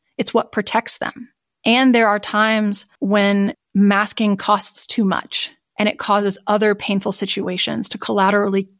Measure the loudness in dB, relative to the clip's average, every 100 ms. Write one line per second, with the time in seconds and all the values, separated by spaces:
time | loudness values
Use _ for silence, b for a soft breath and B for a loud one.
0 | _ -8 -2 -2 -2 -6 -2 -2 -2 -4
1 | -6 -8 -18 _ _ _ 0 4 4 4
2 | 4 2 -2 0 2 0 0 -4 -8 b
3 | 0 2 2 2 0 -4 _ 2 4 4
4 | 0 -2 0 0 0 0 -2 -10 -6 -2
5 | 0 -2 -4 -8 -8 -12 _ -4 -4 -4
6 | 0 0 0 -4 -2 0 2 0 -2 -2
7 | -2 -4 -4 -4 -4 -4 -4 -4 -8 -8
8 | -4 0 2 2 2 -2 -4 _